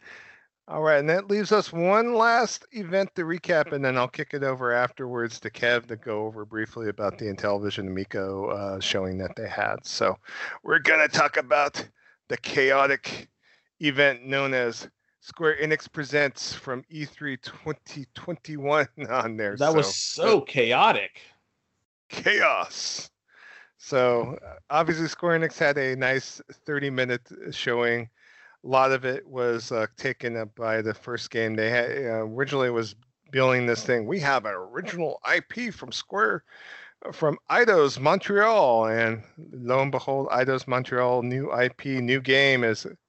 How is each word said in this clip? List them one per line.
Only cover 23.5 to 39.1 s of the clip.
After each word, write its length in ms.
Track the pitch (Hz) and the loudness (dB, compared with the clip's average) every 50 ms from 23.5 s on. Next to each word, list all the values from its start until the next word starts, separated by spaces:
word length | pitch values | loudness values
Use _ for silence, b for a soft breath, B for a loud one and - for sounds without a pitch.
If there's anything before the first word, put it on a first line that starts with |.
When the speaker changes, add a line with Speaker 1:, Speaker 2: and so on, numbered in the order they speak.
| B B B B B | B B B B B
Speaker 1:
So, 600 | B - - 147 127 127 123 123 120 113 120 139 - - | B -8 -2 2 4 4 4 4 2 0 -4 -8 -12 -14
uh, 100 | - - - _ - | -18 -20 -18 _ -2
obviously, 380 | 143 156 165 160 165 160 165 | 0 2 2 2 0 -2 -2
Square 320 | 151 - - 175 175 165 160 | -4 -4 -2 0 0 2 2
Enix 180 | 165 151 - | 0 -2 -2
had 200 | - 165 143 143 | 0 2 2 2
a 180 | 143 135 131 131 | 2 0 -2 -2
nice 440 | 131 131 127 131 135 - - - - - - - _ - | 0 0 0 0 0 -2 -6 -16 -18 -20 -20 -20 _ -8
thirty-minute 640 | - 147 143 139 139 131 131 127 123 123 120 _ - - - - - | -6 -4 -4 -4 -2 0 0 0 0 -2 -4 _ -12 -18 -14 -14 -12
showing. 580 | - - - 131 120 120 120 117 117 120 117 117 b b b b b b b b b b - | -8 -6 -4 -2 0 0 2 0 0 -2 -4 -10 b b b b b b b b b b -4
A 40 | |
lot 240 | 127 131 131 131 135 | 2 4 4 4 4
of 140 | 135 127 131 | 2 0 0
it 200 | 127 127 135 - | -2 -4 -4 -8
was, 440 | - 131 127 123 120 117 117 113 - | -10 -4 -2 0 0 0 -2 -4 -4
uh, 160 | 127 113 110 - _ | -2 -2 -2 -2 _
taken 400 | - - 135 123 - - 120 117 | -6 -6 -6 -6 -4 -6 -6 -6
up 160 | 113 110 104 _ | -6 -8 -10 _
by 300 | - 117 110 110 113 107 | -6 -4 -2 -2 -2 -2
the 100 | 110 104 | -4 -6
first 380 | - - 127 120 113 - - | -6 -8 -10 -10 -10 -8 -6
game. 240 | - 117 113 110 110 | -4 -2 -2 0 0
They 160 | 107 110 113 | 0 0 0
had, 180 | 120 120 120 123 | 2 0 0 0
uh, 380 | - 139 135 117 113 113 110 | -2 -4 -4 -4 -4 -4 -6
originally 420 | 110 110 123 139 135 143 139 127 123 | -6 -4 -6 -4 -2 0 0 0 0
was 240 | 120 117 113 104 - _ _ _ _ _ _ - | 0 -2 -4 -4 -8 _ _ _ _ _ _ -4
billing 340 | - 131 131 127 127 123 123 | 0 2 4 4 4 2 2
this 180 | 120 117 113 - | 0 0 0 0
thing, 220 | - 123 117 107 | 0 0 0 0
"We 140 | 113 175 196 | -2 -4 -2
have 260 | 143 143 139 123 104 | 0 2 0 0 0
an 80 | 107 98 | -2 -6
original 640 | 92 92 98 120 151 180 - 170 175 165 147 - - - | -6 -8 -10 -10 -10 -10 -8 -6 -6 -4 -6 -6 -4 -2
I 140 | 127 170 175 | -2 -2 -2
P 320 | - - - 226 247 226 | -2 -6 -10 -10 -8 -8
from 200 | - - - 131 | -10 -12 -14 -12
Square, 520 | - - - - - 196 220 220 196 160 _ B B B B B B B B B B B - | -10 -10 -10 -6 -4 -2 -2 -2 -2 -4 _ B B B B B B B B B B B -14
uh, 80 | - | -12
from 280 | - - 160 147 156 - _ - | -6 -2 -2 -2 -2 -2 _ 0
Eidos 500 | 151 214 240 226 202 165 143 139 - 127 | 4 4 6 6 8 6 6 4 2 2
Montreal." 840 | 131 151 180 190 - - 202 202 208 226 226 208 156 131 117 113 110 | 2 2 2 2 0 2 4 4 4 6 6 4 4 4 4 4 2
And 380 | 110 113 113 113 113 | 2 2 2 2 0